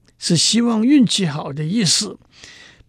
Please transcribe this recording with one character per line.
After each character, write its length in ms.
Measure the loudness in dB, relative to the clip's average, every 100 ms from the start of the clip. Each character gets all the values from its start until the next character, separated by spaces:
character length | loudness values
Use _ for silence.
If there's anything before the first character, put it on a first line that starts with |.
| _ _
是 200 | -2 0
希 240 | 2 0
望 240 | 0 0 4
运 200 | 4 4
气 200 | 2 -2
好 260 | -4 -10
的 140 | -8 -4
意 180 | -2
思。 340 | 0 0 -4 -12 _ -20 -20 -20 -20 _